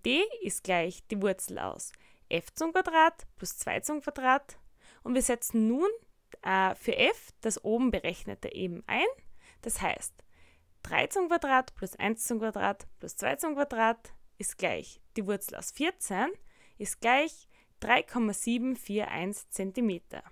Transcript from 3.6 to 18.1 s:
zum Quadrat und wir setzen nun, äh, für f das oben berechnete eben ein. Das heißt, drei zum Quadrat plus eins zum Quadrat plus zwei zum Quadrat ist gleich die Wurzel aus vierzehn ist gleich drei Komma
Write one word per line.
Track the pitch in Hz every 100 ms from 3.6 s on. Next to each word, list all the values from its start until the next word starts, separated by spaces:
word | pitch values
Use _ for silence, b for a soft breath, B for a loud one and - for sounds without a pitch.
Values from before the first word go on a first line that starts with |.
| - -
zum | - 302
Quadrat | 294 277 262 269 - - - b b b
und | 233
wir | 254
setzen | 247 240 - 226 220
nun, | 262 392 466 - _ _ -
äh, | - 190 185
für | - - -
f | 302 453 - -
das | 226 -
oben | - 233 254
berechnete | 202 165 180 - 98 -
eben | - 180 170 -
ein. | 240 427 539 - b b b
Das | 233 -
heißt, | 185 - - - b b b b b _
drei | - - -
zum | 381 339
Quadrat | 339 277 262 254
plus | - 190 -
eins | 202 226
zum | - 226
Quadrat | 220 208 196 202 - -
plus | 165 -
zwei | 208 277
zum | 320
Quadrat | 277 285 226 226 233 - - - -
ist | - -
gleich | 170 82 - - - -
die | 196
Wurzel | 202 - -
aus | -
vierzehn | - 320 381 - 190 294 427 b b b -
ist | 202 -
gleich | 226 269 320 - - b b -
drei | 214 254
Komma | -